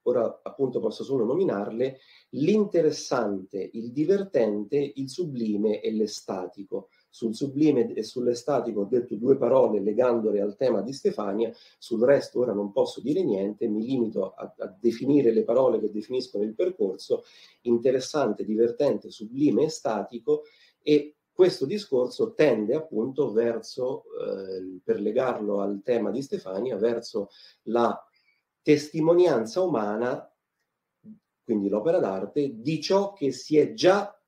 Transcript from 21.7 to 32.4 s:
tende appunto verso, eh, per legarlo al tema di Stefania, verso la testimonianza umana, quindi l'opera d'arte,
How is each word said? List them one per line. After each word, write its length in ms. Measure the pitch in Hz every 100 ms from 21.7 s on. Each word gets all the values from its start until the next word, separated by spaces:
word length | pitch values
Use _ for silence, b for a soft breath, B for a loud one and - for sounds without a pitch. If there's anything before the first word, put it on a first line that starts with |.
| 208 - 123 123 - -
tende 420 | - 151 107 104 151
appunto 560 | - 107 127 135 131
verso, 720 | 107 117 113 - - 127 147 - -
eh, 600 | 104 98 95 95 92 92
per 160 | - 104
legarlo 600 | 104 117 127 110 104 101
al 200 | 98 101
tema 280 | - 117 104
di 100 | 117
Stefania, 560 | 143 196 95 95 127 101
verso 520 | 117 113 - 107 101 B B B
la 320 | - 117 113 - - _ _ _ _ _
testimonianza 1000 | - 147 147 160 165 175 170 127 110 180
umana, 720 | 185 123 104 107 123 143 - _ _ _ _ _ _ _ - - _ _
quindi 260 | - 107 98
l'opera 300 | 104 131 175
d'arte, 640 | 110 95 101 147